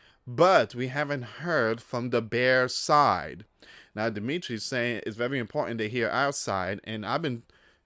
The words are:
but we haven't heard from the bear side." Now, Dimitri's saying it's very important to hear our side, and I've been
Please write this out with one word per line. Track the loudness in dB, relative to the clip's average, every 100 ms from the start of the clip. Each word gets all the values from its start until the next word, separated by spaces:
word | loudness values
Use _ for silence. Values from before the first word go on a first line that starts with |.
| _ _ -10
but | 4 6 6 4 -2
we | -4
haven't | -2 -2 -4
heard | -6 -8 -2 2 2 0
from | -4 -6 0
the | 0
bear | 0 0 4 4 2
side." | -2 4 6 6 4 -2 -12 -18 _ -20 -20 -14 -4
Now, | -2
Dimitri's | -2 -4 -4 -4 -8
saying | -4 -2 -2 -2 -6
it's | -4
very | -2 -2
important | -4 -4 -4 -4
to | -2
hear | 0 0
our | 2 0
side, | -2 -2 -2 -2 -6
and | -8 -8 -4
I've | -2
been | -2 -6 -10 _ _ _